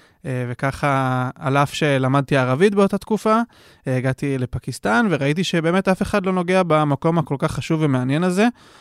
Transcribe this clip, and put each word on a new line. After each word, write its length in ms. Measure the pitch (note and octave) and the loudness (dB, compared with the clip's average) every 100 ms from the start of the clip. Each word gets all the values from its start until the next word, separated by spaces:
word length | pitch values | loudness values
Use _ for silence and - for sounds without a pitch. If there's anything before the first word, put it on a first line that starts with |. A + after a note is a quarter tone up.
| _ _ - | _ _ -8
אה, 200 | B2+ B2 | -6 -6
וככה, 800 | A#2+ C#3 - D3 C3+ C3 B2+ B2+ - | -4 -4 -2 0 0 0 -2 -4 -6
על 220 | C#3+ C#3 | -2 0
אף 160 | C#3+ | 0
שלמדתי 640 | - D3+ C3+ C3 C#3+ C3+ C#3 | 0 0 0 2 0 2 0
ערבית 380 | B2+ C3 G#3 G3+ | 2 2 2 4
באותה 220 | G3 G3+ | 0 0
תקופה, 420 | - G#3+ A3 A3 A#3 _ - _ C#3 | -4 -2 0 0 -2 _ -20 _ -4
אה, 100 | B2+ | -2
הגעתי 400 | C3 C3 C#3+ C3+ | -2 -2 -4 -4
לפקיסטן, 680 | B2+ B2+ - - G3 A#3 A3 | -4 -6 -8 -6 0 2 2
וראיתי 340 | C#3+ C#3 D#3 | 0 0 0
שבאמת 440 | F3 E3+ D#3+ F#3+ F#3+ | -2 0 0 0 0
אף 140 | F#3 | 0
אחד 240 | G3+ G#3 F#3+ | 0 -2 0
לא 80 | |
נוגע 300 | F#3 F3 F#3 | -2 0 0
במקום 540 | F3 D#3 D3 C#3 E3 E3+ | 2 2 2 0 0 0
הכל 180 | C#3+ C#3 | 0 -2
כך 120 | D#3+ | -2
חשוב 280 | - - D#3+ | -4 -2 0
ומעניין 400 | D#3 C3 B2+ D3 | 2 2 0 0
הזה, 240 | F3+ F3+ A#3+ - - - | 0 2 2 0 -20 -20